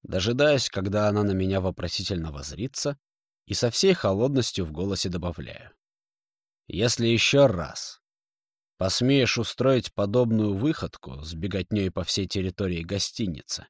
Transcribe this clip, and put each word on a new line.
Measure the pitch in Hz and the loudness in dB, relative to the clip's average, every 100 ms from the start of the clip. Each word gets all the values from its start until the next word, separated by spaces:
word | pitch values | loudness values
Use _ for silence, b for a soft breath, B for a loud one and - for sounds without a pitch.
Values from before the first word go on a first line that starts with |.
Дожидаюсь, | - 92 95 127 147 139 - | -4 -2 0 2 4 4 0
когда | 101 95 104 104 | -2 -2 2 2
она | 104 | 2
на | 101 | 2
меня | 95 95 95 | 2 0 0
вопросительно | 92 87 87 - 92 92 78 | 0 -4 -6 -6 -4 -4 -6
воззрится, | 71 69 69 123 - 147 139 _ _ _ _ _ | -8 -10 -8 -8 -4 -4 -6 _ _ _ _ _
и | |
со | - 120 | 0 0
всей | - 196 | 4 4
холодностью | 180 104 98 127 135 113 - | 4 2 2 2 2 0 -2
в | 82 | -6
голосе | 76 98 95 98 | -4 -4 -2 -2
добавляю: | 87 87 80 - - - _ _ _ _ _ _ _ _ _ - | -4 -4 -6 -12 -14 -18 _ _ _ _ _ _ _ _ _ -10
«Если | 85 117 - 117 | -2 0 2 2
еще | 117 - 139 139 | 4 4 6 6
раз | 90 78 - - - _ _ _ _ _ _ _ _ | 4 -6 -10 -12 -16 _ _ _ _ _ _ _ _
посмеешь | 95 - 123 139 117 - | 0 2 4 4 4 0
устроить | 110 - 127 131 - | -2 2 4 4 0
подобную | - 101 123 120 110 107 98 | -2 0 2 4 2 2 0
выходку | 139 160 90 - - 69 | 0 -2 -6 -10 -14 -12
с | 78 | -10
беготней | 82 92 95 90 107 95 | -8 -4 -4 -2 -2 -2
по | 92 | -2
всей | 87 - 92 | -4 -4 -2
территории | 98 92 - 98 85 | -2 -4 -2 -2 -2
гостиницы | 85 98 - - 101 76 - - | -4 -4 -4 -4 -6 -6 -8 -10